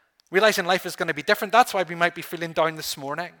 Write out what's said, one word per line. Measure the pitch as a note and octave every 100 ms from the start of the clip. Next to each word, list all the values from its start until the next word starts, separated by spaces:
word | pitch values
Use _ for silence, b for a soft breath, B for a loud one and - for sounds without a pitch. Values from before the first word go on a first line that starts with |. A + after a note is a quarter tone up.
| b b _
realizing | F3+ G#3+ G3+
life | F3 F#3 F3
is | -
gonna | E3
be | D3+
different, | D3+ G#3 G#3
that's | A3 B3
why | G3
we | E3+
might | E3+ F3
be | E3+
feeling | - E3+ E3
down | E3 D#3+ D#3
this | - -
morning. | C#3 D3+ F3 E3+